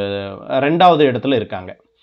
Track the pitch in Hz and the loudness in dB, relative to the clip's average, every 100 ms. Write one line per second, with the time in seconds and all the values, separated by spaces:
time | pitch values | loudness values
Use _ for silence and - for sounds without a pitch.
0 | 101 101 98 98 107 135 139 170 180 160 | -4 -6 -8 -12 -6 -2 0 4 4 6
1 | 147 117 131 131 107 101 90 - _ _ | 4 2 0 -2 -2 -8 -12 -18 _ _